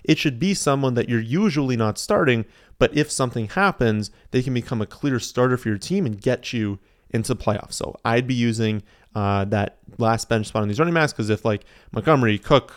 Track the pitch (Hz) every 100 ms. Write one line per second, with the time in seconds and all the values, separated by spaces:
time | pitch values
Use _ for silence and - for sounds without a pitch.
0 | - 156 156 120 185 190 147 139 135 120
1 | - 117 113 160 214 147 131 120 110 -
2 | - 208 156 117 107 _ - - 123 147
3 | 147 - 127 120 107 - 196 - 117 107
4 | 101 - - 131 135 123 117 117 104 -
5 | 147 123 - - 127 123 113 104 - 190
6 | 143 101 127 123 - 120 104 98 _ _
7 | _ 113 110 120 - 104 - - - -
8 | 113 120 127 127 120 110 110 107 - _
9 | _ 107 101 101 98 104 101 - - -
10 | 113 113 - 113 104 110 104 104 170 165
11 | 151 - 107 107 113 104 - - - 113
12 | 127 143 117 104 - 143 -